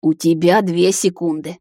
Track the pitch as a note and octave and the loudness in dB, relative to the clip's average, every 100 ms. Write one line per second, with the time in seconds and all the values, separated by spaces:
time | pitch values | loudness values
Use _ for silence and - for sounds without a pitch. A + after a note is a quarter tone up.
0 | D#3 D#3 E3 E3 E3+ F#3+ G3 F3 F3+ F#3+ | -2 0 0 2 2 2 0 0 0 0
1 | G3 F3+ E3+ D#3 D3+ F3 | -2 -2 -6 -6 -8 -16